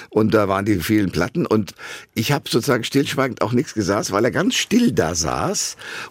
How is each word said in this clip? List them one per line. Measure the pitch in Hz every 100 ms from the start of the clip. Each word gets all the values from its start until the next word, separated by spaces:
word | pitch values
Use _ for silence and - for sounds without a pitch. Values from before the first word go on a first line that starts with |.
| -
und | 107 110
da | 110 98
waren | 95 101
die | 98
vielen | 80 107 95
Platten | 76 87 170 -
und | 110 95 - - - - -
ich | 113
hab | 139 -
sozusagen | 127 127 123
stillschweigend | 117 139 127 135 131 -
auch | 107
nichts | 120 160 107
gesagt, | 90 101 -
weil | 95 117
er |
ganz | 92 208 -
still | - 233 233
da | 104 80
saß | 85 78 64 123 202 - - - - -